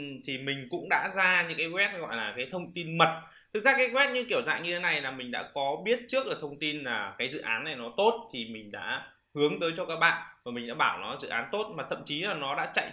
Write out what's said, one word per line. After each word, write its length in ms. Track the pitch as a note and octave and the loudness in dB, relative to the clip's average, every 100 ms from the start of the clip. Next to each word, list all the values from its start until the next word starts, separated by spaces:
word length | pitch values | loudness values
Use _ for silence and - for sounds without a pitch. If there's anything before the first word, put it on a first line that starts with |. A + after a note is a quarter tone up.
| C#3+ C3 D3 | -8 -8 -6
thì 100 | C3 | -4
mình 300 | C#3 C#3 B2+ | -2 -4 -4
cũng 200 | F3 - | -4 2
đã 200 | D3+ F#3+ | 2 2
ra 360 | F#3+ F#3 F3+ E3+ | 2 4 4 2
những 100 | D#3+ | 0
cái 100 | E3 | -2
web 320 | F3+ G3+ F#3 | 0 0 0
gọi 160 | D3 A2+ | -4 -2
là 180 | G#2+ A2+ | -2 -4
cái 100 | C3 | -4
thông 220 | F3+ E3+ | -4 -6
tin 240 | F3 D#3+ E3 | -6 0 4
mật. 240 | D#3+ D#3+ - - _ | 6 4 -10 -20 _
Thực 100 | G#3+ | 2
ra 100 | A#3+ C4+ | 6 6
cái 120 | B3 | 4
web 220 | B3+ C#4 | 4 4
như 140 | B3 A#3+ | 2 0
kiểu 120 | D#3+ | 2
dạng 220 | C3 C#3 | 2 0
như 100 | E3+ | 0
thế 60 | F3 | 0
này 220 | F3 D3+ | 2 2
là 100 | C3+ | -2
mình 200 | C3+ B2 | -6 -6
đã 180 | A#2+ - | -6 -4
có 280 | - C#3 D#3 F#3+ | -2 0 0 2
biết 140 | A#3+ - | 0 2
trước 200 | C4 A3+ | 0 0
là 80 | D#3+ | -4
thông 180 | D3 C#3+ | -6 -4
tin 240 | D#3 D3+ | -4 -2
là 320 | C3 A2+ G2 - | -2 -2 -2 -4
cái 120 | B2 | -4
dự 120 | D3+ | -4
án 220 | - A2+ | -2 -2
này 120 | D3+ C3 | -4 -6
nó 180 | A#2 D3+ | -4 4
tốt 320 | G#3+ A#3 - | 4 4 -2
thì 160 | B2+ A2+ | -8 -6
mình 200 | A2 G#2 | -8 -10
đã 360 | G#2 G2+ C3 - _ _ | -8 -4 -4 -6 _ _
hướng 260 | C#3+ D3 F3+ | 2 2 2
tới 120 | E3 E3 | -2 -2
cho 80 | E3+ | -4
các 140 | D#3+ | 4
bạn 240 | E3+ - - - | 4 4 -4 -12
và 80 | B2 | -8
mình 160 | A#2+ A#2 | -6 -4
đã 60 | |
bảo 260 | D3 B2+ F#2 | 2 2 2
nó 180 | G2+ C#3 | -4 -6
dự 60 | - | -4
án 220 | A#2 B2 | -4 -2
tốt, 220 | G3+ G#3+ D#3+ | -2 -2 -4
mà 80 | C3 | -4
thậm 120 | C3+ A#2+ | -4 -4
chí 160 | D3 | -4
là 120 | G3+ | -2
nó 220 | E3 C#3 D3 | -2 -2 -2
đã 140 | D#3 | 0
chạy 180 | - D#3+ | 0 -2